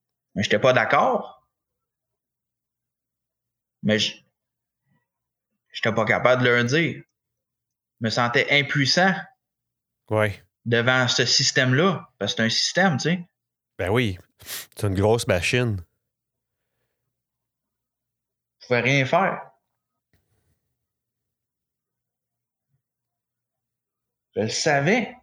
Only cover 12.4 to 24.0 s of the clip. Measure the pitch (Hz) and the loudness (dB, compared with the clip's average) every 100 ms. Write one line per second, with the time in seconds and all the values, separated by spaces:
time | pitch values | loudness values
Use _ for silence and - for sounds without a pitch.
12.4 | 113 - - - 190 131 143 180 175 _ | -2 -2 -2 0 0 0 -2 -4 -6 _
13.4 | _ _ _ _ 90 113 117 90 - _ | _ _ _ _ -2 0 0 -4 -14 _
14.4 | - - - - 104 92 104 117 - 90 | -14 -14 -14 -6 -4 0 2 2 2 0
15.4 | - 123 123 98 - _ _ _ _ _ | 0 0 0 -4 -10 _ _ _ _ _
16.4 | _ _ _ _ _ _ _ _ _ _ | _ _ _ _ _ _ _ _ _ _
17.4 | _ _ _ _ _ _ _ _ _ _ | _ _ _ _ _ _ _ _ _ _
18.4 | _ _ - 120 120 139 127 170 190 - | _ _ -4 -2 2 0 2 2 0 -4
19.4 | - _ _ _ _ _ _ _ _ _ | -12 _ _ _ _ _ _ _ _ _
20.4 | _ _ _ _ _ _ _ _ _ _ | _ _ _ _ _ _ _ _ _ _
21.4 | _ _ _ _ _ _ _ _ _ _ | _ _ _ _ _ _ _ _ _ _
22.4 | _ _ _ 139 _ _ _ _ _ _ | _ _ _ _ _ _ _ _ _ _
23.4 | _ _ _ _ _ _ | _ _ _ _ _ _